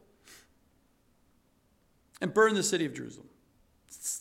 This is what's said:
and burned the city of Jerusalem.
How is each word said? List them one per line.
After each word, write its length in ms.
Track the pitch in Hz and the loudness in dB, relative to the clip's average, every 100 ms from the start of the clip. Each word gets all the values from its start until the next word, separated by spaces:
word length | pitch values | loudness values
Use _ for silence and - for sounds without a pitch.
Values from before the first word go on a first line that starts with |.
| - _ - - - _ _ _ _ _ _ _ _ _ _ _ _ _ _ _ _ - | -20 _ -20 -20 -20 _ _ _ _ _ _ _ _ _ _ _ _ _ _ _ _ -6
and 120 | 147 | -2
burned 220 | 202 220 208 | 4 4 4
the 80 | |
city 220 | 170 180 151 | 2 0 -2
of 80 | |
Jerusalem. 340 | 123 120 - - - _ _ _ _ _ - - - | -4 -12 -14 -20 -20 _ _ _ _ _ -14 -10 -8